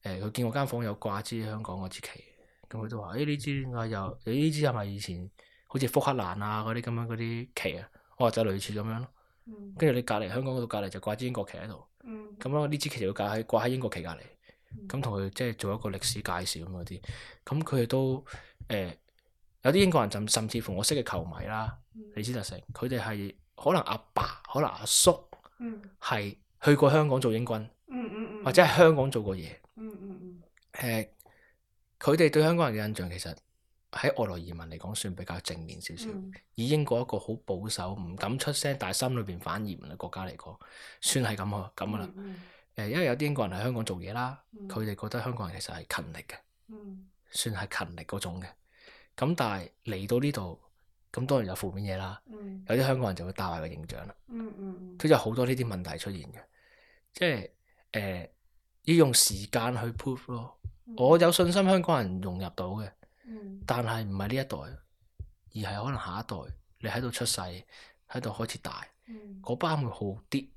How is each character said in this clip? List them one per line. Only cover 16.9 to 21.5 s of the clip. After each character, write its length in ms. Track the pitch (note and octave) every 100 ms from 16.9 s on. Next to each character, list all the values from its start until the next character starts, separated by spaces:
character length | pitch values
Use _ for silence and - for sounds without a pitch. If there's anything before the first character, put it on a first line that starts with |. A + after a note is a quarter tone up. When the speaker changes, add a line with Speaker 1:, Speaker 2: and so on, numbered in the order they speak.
| F2+ - - - -
Speaker 1:
噉 180 | - D3
佢 120 | D#3+ C#3
哋 40 | A#2
都， 380 | C3+ C3+ C3 - - - _ -
呃， 280 | A2 F2+ D#2+ _ _ _ _ _ _
有 100 | B2+
啲 40 | E3+
英 140 | G3
國 100 | D#3+
人 80 | G#2+
甚， 180 | G2+ G#2+
甚 200 | - A2
至 120 | A#2
乎 120 | A2
我 80 | F#2
識 120 | G#2+
嘅 140 | D3 B2
球 160 | F#2+
迷 220 | E2 D#2+
啦， 300 | -